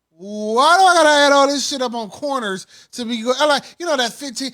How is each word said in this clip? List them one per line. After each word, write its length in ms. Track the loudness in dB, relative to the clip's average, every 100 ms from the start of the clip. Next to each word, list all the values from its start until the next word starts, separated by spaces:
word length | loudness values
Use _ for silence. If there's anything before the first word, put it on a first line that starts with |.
| _
Why 680 | _ -14 -8 -4 2 4 6
do 60 |
I 100 | 6
gotta 140 | 6 4
add 240 | 4 4
all 160 | 4 2
this 180 | 0 -6
shit 160 | -6
up 120 | -6
on 160 | -6 -12
corners 560 | -10 -6 -6 -6 -8 -12 -20 _
to 120 | -12
be 180 | -8 -6
go-, 120 | -4 -2
I 100 | 0
like, 180 | 0 -4 -10
you 80 | -4
know, 100 | -2
that 160 | -2
fifteen, 400 | -6 -14 -10 -12